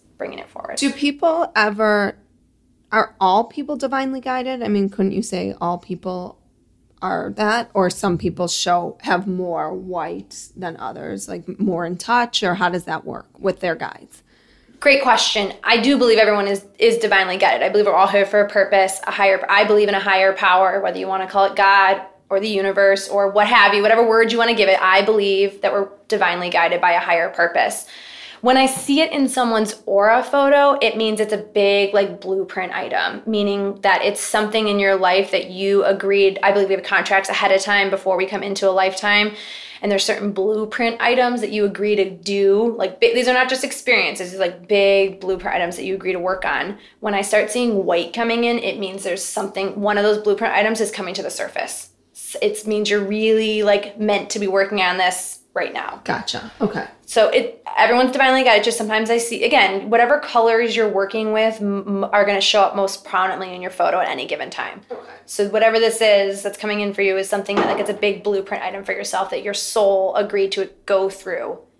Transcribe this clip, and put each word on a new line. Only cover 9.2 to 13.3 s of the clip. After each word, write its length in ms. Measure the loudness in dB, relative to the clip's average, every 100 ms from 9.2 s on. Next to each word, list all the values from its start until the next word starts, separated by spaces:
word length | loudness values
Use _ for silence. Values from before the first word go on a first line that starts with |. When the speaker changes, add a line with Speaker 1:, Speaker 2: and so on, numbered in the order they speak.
| -2
Speaker 2:
more 440 | -4 -4 -4 -4
white 760 | -8 -8 -6 -6 -10 -14 -18 -18 -12
than 200 | -12 -10
others, 500 | -10 -10 -10 -10 -10
like, 320 | -12 -12 -4
more 260 | -2 -2 -4
in 120 | -6
touch, 440 | -2 0 0 -2
or 140 | -2 0
how 140 | -2
does 160 | -2 -6
that 200 | -8 -8
work 220 | -14 -16